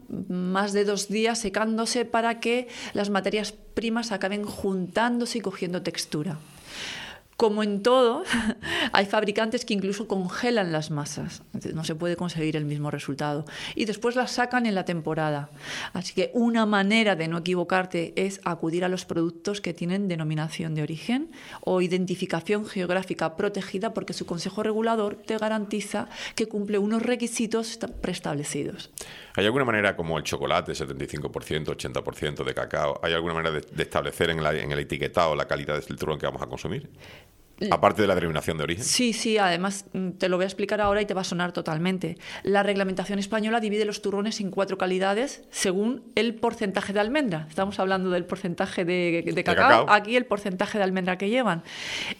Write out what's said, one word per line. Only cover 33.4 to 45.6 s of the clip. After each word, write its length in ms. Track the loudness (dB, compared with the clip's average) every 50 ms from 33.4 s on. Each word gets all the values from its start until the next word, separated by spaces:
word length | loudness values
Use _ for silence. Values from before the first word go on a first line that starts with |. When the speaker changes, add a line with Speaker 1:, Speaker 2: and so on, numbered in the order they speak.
| 0 0 0
Speaker 2:
de, 60 | -2
de 220 | -6 -6 -4 -4 -4
establecer 460 | 0 0 -2 -2 -2 0 0 2 2
en 140 | 2 2 0
la, 100 | 0 0
en 180 | 0 -2 -2
el 80 | -2 -2
etiquetado 560 | -2 -4 -4 -4 -4 -2 2 2 2 4 2
la 100 | 0 0
calidad 360 | 0 -2 -2 0 -2 -4 -4 -4
del 140 | -6 -6
turrón 220 | -4 -2 -4 -2 -2
que 80 | -2
vamos 140 | -4 -4 -4 -8
a 20 |
consumir? 400 | -8 -8 -8 -6 -6 -6 -6 -8 -12 -18 -20 -20 -20 -20 -20 -20 -20 _ -20 -20 _ -8 -6
Speaker 1:
L- 100 | 2 2
Speaker 2:
Aparte 300 | 4 6 6 6 6 6
de 60 | 6
la 80 | 6 6
denominación 420 | 4 2 0 0 0 -2 -2 -2
de 60 | 0 0
origen. 200 | -2 -2 -2 -2
Speaker 1:
Sí, 300 | 0 2 2 2 2 2
sí, 240 | 0 0 0 2
además, 480 | 4 4 2 2 2 0 -2 -4 -6 -10 -8 -6
mm, 200 | -4 -4 -4 -2
te 140 | -2 0
lo 100 | 0 2
voy 60 | 2 0
a 40 |
explicar 340 | -2 0 -4 -2 -2 0 2
ahora 220 | 2 4 4 2 2
y 20 |
te 80 | 0 -2
va 80 | -2
a 20 | -2
sonar 280 | -2 -2 -2 -2 -2
totalmente. 640 | -2 -4 -4 -2 -2 0 0 0 0 0 -4 -6 -6 -8 -12 -14 -14 -4
La 220 | 0 2 4 4 4
reglamentación 560 | 4 2 2 0 0 0 -4 -4 -2 -2 -4
española 400 | -2 -2 -2 0 0 2 0 0
divide 260 | 0 0 0 0 0
los 160 | 0 -2 -4
turrones 400 | -4 -2 -2 0 -2 -2 -2 -2
en 80 | -4 -4
cuatro 300 | 0 0 0 0 0 0
calidades 640 | 0 2 2 2 2 2 2 2 0 -2 -4 -12 -16 -12
según 520 | -6 0